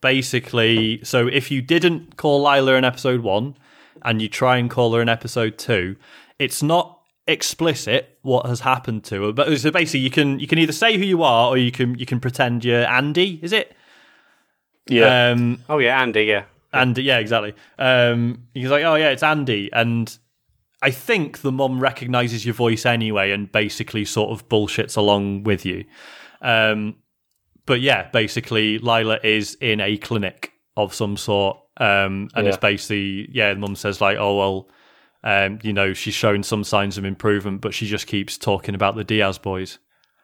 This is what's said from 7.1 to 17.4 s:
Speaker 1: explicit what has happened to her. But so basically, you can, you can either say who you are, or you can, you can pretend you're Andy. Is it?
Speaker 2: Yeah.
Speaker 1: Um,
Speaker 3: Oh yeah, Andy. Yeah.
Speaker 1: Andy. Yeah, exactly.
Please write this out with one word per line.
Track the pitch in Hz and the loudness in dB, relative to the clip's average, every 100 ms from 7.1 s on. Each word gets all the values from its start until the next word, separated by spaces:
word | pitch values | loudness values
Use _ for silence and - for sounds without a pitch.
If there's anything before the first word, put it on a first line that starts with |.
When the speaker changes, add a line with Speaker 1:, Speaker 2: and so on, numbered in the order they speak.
| _ - | _ -4
Speaker 1:
explicit | 156 - - 165 131 107 127 - _ | -2 -4 -2 -2 -2 0 -2 -2 _
what | 131 123 | 0 0
has | 127 120 | 0 -2
happened | 135 123 123 107 | 0 -2 -2 -8
to | - 98 | -6 -4
her. | 104 | -2
But | 117 147 143 | 0 2 2
so | 151 | 2
basically, | 175 160 135 | 0 0 -2
you | 131 | 0
can, | 160 143 139 | 0 0 0
you | 123 | 0
can | 165 | 2
either | 160 | 2
say | 156 226 208 | 2 0 2
who | |
you | 196 175 | 2 2
are, | 147 117 123 | 4 4 4
or | 131 | 2
you | 123 | 0
can, | 127 123 123 | 0 -2 -4
you | |
can | 127 123 | -4 -4
pretend | 123 123 123 120 | -2 0 0 0
you're | 120 120 | 0 2
Andy. | 120 123 143 156 190 160 | 2 2 0 2 0 -2
Is | 170 | -4
it? | 214 - _ _ _ _ _ _ _ _ _ _ _ - | -2 -4 _ _ _ _ _ _ _ _ _ _ _ 0
Speaker 2:
Yeah. | 120 113 123 120 | 6 6 6 4
Speaker 1:
Um, | 120 120 120 135 | 2 0 -2 -2
Speaker 3:
Oh | 151 | 2
yeah, | 120 131 | 2 2
Andy. | 123 107 | 2 2
Yeah. | 107 101 101 _ _ | 2 0 -2 _ _
Speaker 1:
Andy. | 135 127 120 | 0 2 0
Yeah, | 135 120 | 2 0
exactly. | 107 117 | 2 0